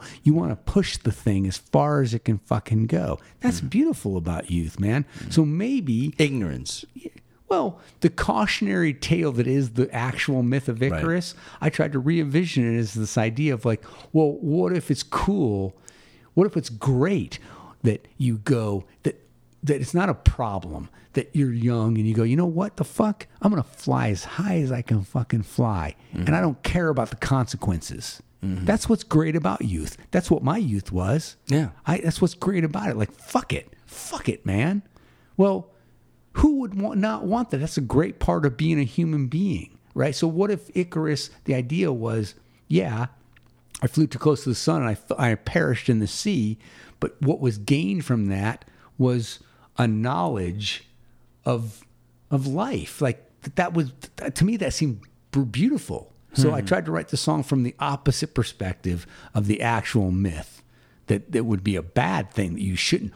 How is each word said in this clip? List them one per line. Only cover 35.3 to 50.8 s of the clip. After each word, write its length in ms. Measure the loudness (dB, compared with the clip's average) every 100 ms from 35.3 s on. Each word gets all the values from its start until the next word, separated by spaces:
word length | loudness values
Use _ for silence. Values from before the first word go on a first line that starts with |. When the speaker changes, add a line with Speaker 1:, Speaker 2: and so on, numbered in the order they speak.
| 2
Speaker 1:
Well, 340 | 2 2 -6 _ _ _ _ _ _
who 220 | 2 4 4
would 200 | -2 -4
wa-, 160 | -2 0
not 280 | 0 -2
want 280 | -2 -2 0
that? 80 | -2
That's 180 | -2 -2
a 40 |
great 380 | 0 2 2 0
part 260 | 0 2 2
of 120 | 2
being 200 | 2 2
a 60 |
human 440 | 0 0 0 0 0
being, 500 | 0 0 -2 -6 -18 _
right? 200 | -2 -2
So 140 | 0 0
what 240 | 2 0
if 180 | 0 -4 -4
Icarus, 540 | -2 -2 -2 -2 -4 -8 -2
the 100 | -2
idea 380 | 0 0 0
was, 420 | 0 -2 -2 -2 -6 _ _ 0
yeah, 380 | 0 2 -2 -6 -8 _ _ _ _ _ -6
I 60 | -2
flew 180 | 2 0
too 140 | 2
close 240 | 0 2
to 60 | 0
the 60 | -2
sun 260 | 0 0
and 80 | 0
I 20 |
f-, 200 | -4 -4 0
I 180 | 0 0
perished 520 | 0 0 2 0 2
in 120 | 2
the 80 | 0
sea, 500 | -2 -2 0 0 -2 -10 -20 -20 -6
but 160 | -6 0
what 180 | 0 2
was 180 | 0 -2
gained 460 | 0 2 2 -2
from 220 | 0 0 0
that 380 | 0 -2 -4 -12 -20 -12 0
was 420 | 2 2 -2 -10 -20 _ -10 0
a 100 | 0
knowledge 960 | 2 0 0 0 0 -2 -4 -6 -8